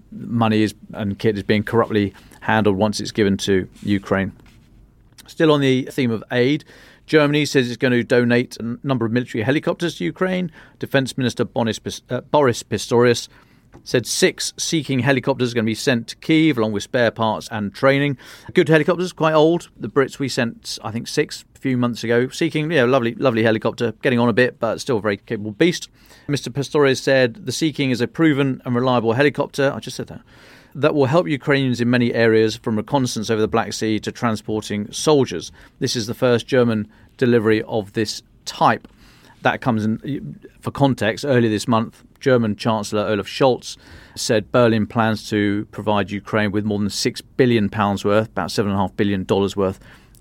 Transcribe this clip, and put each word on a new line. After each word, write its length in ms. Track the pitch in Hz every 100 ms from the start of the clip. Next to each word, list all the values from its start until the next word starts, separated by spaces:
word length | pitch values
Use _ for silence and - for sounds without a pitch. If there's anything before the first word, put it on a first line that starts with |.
| -
money 500 | - 107 117 113 107
is, 140 | 107 - -
and 240 | 92 101 98
kit 200 | 113 98
is 60 |
being 200 | 95 107
corruptly 500 | - 113 110 110 101 - - -
handled 340 | - 110 107 95
once 240 | 107 104
it's 120 | 104
given 260 | - 101 98
to 300 | - 95 90 -
Ukraine. 520 | 104 101 - 98 95 - - - _ - - _ _ - -
Still 280 | - 156
on 80 | 147
the 220 | 135 131 131
theme 260 | - 123
of 120 | 107 -
aid, 340 | 123 127 151 - - - - -
Germany 380 | 156 143 147 143
says 220 | 143 120
it's 100 | 117
going 140 | 131
to 120 | 120
donate 540 | 110 123 120 120 127 -
a 60 |
n-, 160 | 113 120
number 240 | 143 127 113
of 60 |
military 320 | 120 123 117
helicopters 520 | 107 147 170 - 170 -
to 80 |
Ukraine. 480 | 170 - 185 185 175 - - -
Defence 380 | 113 135 131 -
Minister 280 | 123 - 110
Bonis 360 | 123 113 104
Pis-, 200 | 101 - -
uh, 120 | 123
Boris 420 | - 151 131 117
Pistorius 640 | - 107 - 117 123 117 - - _ _ _ -
said 240 | - 127 107
six 460 | - 180 - - -
Sea 260 | - 165
King 160 | 135 131
helicopters 520 | 139 131 139 127 123
are 40 | 117
gonna 100 | 110
be 100 | 107
sent 320 | 139 117 117
to 80 | -
Kyiv, 400 | - 160 160 123
along 140 | 110
with 120 | 101
spare 280 | - 123 113
parts 360 | - 110 90 -
and 220 | 110 101
training. 440 | - 135 139 143 131 - - -
Good 160 | 180 147
helicopters, 440 | 160 151 170 180
quite 200 | - 156
old. 360 | 156 156 170 - -
The 120 | 110
Brits, 280 | 143 135 -
we 120 | 131
sent, 500 | - 117 - - -
I 80 | 110
think, 160 | 113 -
six 380 | - 156 - - -
a 40 |
few 180 | 135 123
months 260 | 123 110
ago. 260 | 113 120 131
Sea 200 | - 165
King, 220 | 156 151
yeah, 140 | 160 120
lovely, 300 | 135 117 -
lovely 280 | 131 113
helicopter, 500 | 113 110 117 - 117 -
getting 180 | 143 120
on 100 | 120
a 40 |
bit, 260 | 110 127 -
but 220 | 113 87
still 160 | - 113
a 40 |
very 160 | 104 101
capable 340 | - 110 107
beast. 380 | 104 170 - - _ _ - -
Mister 220 | 143 131
Pistorius 520 | 139 131 151 139 127
said, 440 | 143 135 123 - 127
"The 60 |
Sea 200 | - 160
King 200 | 135 135
is 100 | 120
a 60 | 117
proven 540 | - 160 135 139 127 131
and 80 |
reliable 400 | 120 131 123 113
helicopter," 580 | 117 147 143 - - 139 107
I 40 |
just 180 | 127 -
said 100 | -
that, 140 | - - - - - _
"that 220 | 135 147 151
will 100 | 127
help 220 | 165 170
Ukrainians 540 | 135 151 139 131 120
in 80 | 120
many 240 | 123 117
areas, 420 | 117 113 110 110 110
from 220 | 120 107
reconnaissance 520 | - 143 123 113 98
over 120 | 107
the 60 | 107
Black 260 | 117 98
Sea 260 | - 110 107
to 120 | 110
transporting 800 | - 120 107 - 107 - 104 104
soldiers. 600 | - 160 147 123 87 - - - -
This 160 | 127 123
is 120 | 110
the 60 |
first 340 | 107 127 117 -
German 400 | 131 120 107 104 - - -
delivery 440 | 123 120 107 110
of 300 | - 117 98
this 300 | 117 104 - - _ -
type." 420 | - 147 110 - _ - _ - -
That 200 | 127 104
comes 240 | 135 110 107
in, 540 | 113 - 135 147 - - _
for 120 | 117
context, 520 | - 139 120 107 95
earlier 280 | 143 123 117
this 160 | 104 -
month, 360 | 113 107 - - -
German 360 | 135 127 110 101
Chancellor 460 | 117 110 101 104
Olaf 260 | 101 104 95
Scholz 500 | - 135 117 - - - - - -
said 360 | - 110 -
Berlin 360 | 127 117 110 101
plans 420 | 120 110 107 -
to 380 | 107 104 101 -
provide 400 | - 104 104 98
Ukraine 420 | 101 - 110 104
with 140 | 104 107
more 140 | 101
than 100 | 101
six 320 | - 123 -
billion 480 | - - 127 117 98
pounds 340 | 110 101 95
worth, 220 | 101 107 110
about 200 | 98 85
seven 220 | - 101
and 80 | 98
a 20 |
half 140 | 95 -
billion 260 | 101 98
dollars 320 | 92 98 98 101
worth 240 | 95 - - - - -